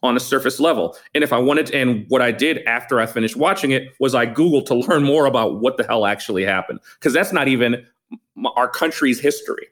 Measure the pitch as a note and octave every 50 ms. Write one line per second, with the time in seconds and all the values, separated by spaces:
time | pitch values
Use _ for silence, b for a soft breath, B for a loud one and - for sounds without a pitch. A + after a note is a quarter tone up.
0 | - B2+ A#2+ B2 B2+ - C#3+ C3+ C3+ C3 - - C#3 E3+ D#3+ A2+ E2+ E2+ B B
1 | B B B D3 D3 C#3 C#3 A#2 B2+ C3+ C#3+ D3+ D#3 D3+ - C#3+ C3 B2+ B2 G#2+
2 | G#2 - B2+ C3 B2 A#2+ A#2 - C#3 D#3 D#3+ - - A2+ A2+ A#2+ A#2+ - B2+ A#2+
3 | A2+ A2+ - A#2+ A2 A2 - B2 D3 F3 G3 G3 - C#3 C3+ C3 C3 C3 - _
4 | C3+ C3 B2 B2+ A#2+ A#2+ A2+ B2+ D#3+ F3 D#3 C3+ - - C3 A#2+ B2 - F3 D3+
5 | C#3+ C#3 C#3 D#3 D3 C#3 A#2+ B2 A2+ G2+ - G2+ A2+ B2+ C3 - A#2 A2+ A#2 A2+
6 | G#2+ G2+ G#2 G2+ - - G#2+ F#2 F#2+ G2 G2 F#2 F#2 - - - B B B B
7 | - D3+ B2 D#3 F#3 F3+ F#3+ E3+ C#3 C3+ C3 B2 B2 A#2+ A#2+ A#2+ - _ _ _
8 | _ _ - - _ _ _ G2 G#2 B2 - A#2+ B2 B2 - - - D#3+ D#3 -
9 | - C3+ B2 B2+ C3+ C#3+ D3 - - - - - - -